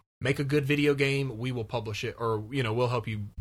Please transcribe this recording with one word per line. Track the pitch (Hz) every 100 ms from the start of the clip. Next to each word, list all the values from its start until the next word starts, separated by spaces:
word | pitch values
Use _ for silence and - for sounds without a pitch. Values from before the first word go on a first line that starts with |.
| _ -
make | 131 139
a |
good | 139 147
video | 135 147 147
game, | 139 139 139 135 110
we | 127
will | 123
publish | 110 123 110 104
it, | - -
or, | 117 110 107
you | 135
know, | 117
we'll | 117 123
help | 123 110
you | 107 104 -